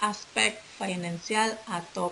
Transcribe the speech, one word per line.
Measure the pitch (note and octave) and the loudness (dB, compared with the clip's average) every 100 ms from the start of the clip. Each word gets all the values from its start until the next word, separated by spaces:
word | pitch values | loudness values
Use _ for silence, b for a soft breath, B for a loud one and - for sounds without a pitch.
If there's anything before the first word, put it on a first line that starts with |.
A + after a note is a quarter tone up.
aspek | G#3 G3+ - - G#3+ G#3+ - - | -2 -2 -4 2 2 2 -10 -6
finansial | G3 F3+ F3 E3+ - G#3+ A3 A3 - | -2 -2 -2 -4 0 2 4 0 -4
atau | F3+ E3+ F#3+ F3 | -4 -4 -2 -2